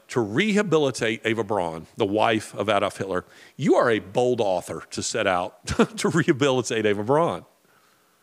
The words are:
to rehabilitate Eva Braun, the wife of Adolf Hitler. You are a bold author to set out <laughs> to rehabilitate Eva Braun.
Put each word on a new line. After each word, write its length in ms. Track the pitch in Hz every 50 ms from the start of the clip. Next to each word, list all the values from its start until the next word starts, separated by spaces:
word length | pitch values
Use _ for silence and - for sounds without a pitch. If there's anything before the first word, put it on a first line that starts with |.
| _ -
to 120 | - 127
rehabilitate 1040 | 113 98 107 151 208 220 190 208 214 175 156 156 147 135 120 - 120 113 113 107 -
Eva 180 | 110 113 113 110
Braun, 440 | 95 107 98 87 82 80 82 80 - -
the 80 | - 113
wife 480 | 98 101 107 110 117 113 107 - - -
of 160 | - 104 104
Adolf 280 | 104 98 101 92 -
Hitler. 280 | - 104 95 90 90 - - - - - - _
You 160 | - 139 233 370
are 160 | - 180 123
a 80 | 113
bold 420 | 104 95 95 107 127 123 123 123 110
author 440 | 107 98 92 87 - - 85 78 - -
to 100 | - 104
set 240 | 95 - - 117 104
out 400 | 98 90 87 92 95 - - -
<laughs> 320 | - - - 220 - -
to 120 | 208 - 196
rehabilitate 760 | 135 170 - - 156 120 143 139 127 127 113 - 123 113 107
Eva 180 | 104 101 104 104
Braun. 400 | 117 143 156 170 139 92 80 - - _ _ _ _ _ _ _ _ _ _ _ _ _ _